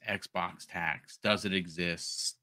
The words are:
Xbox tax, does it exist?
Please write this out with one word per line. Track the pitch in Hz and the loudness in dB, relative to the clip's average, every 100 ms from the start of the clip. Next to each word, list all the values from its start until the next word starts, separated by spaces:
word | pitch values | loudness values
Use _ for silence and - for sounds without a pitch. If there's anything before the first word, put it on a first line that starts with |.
| - | -2
Xbox | 101 - 92 87 - - | -2 -2 -2 -2 -4 -8
tax, | 90 82 - - - | -2 0 -2 -6 0
does | 104 101 | 4 4
it | 98 | 4
exist? | 95 87 80 87 85 - - - - | 0 0 0 0 0 -4 -2 -4 -2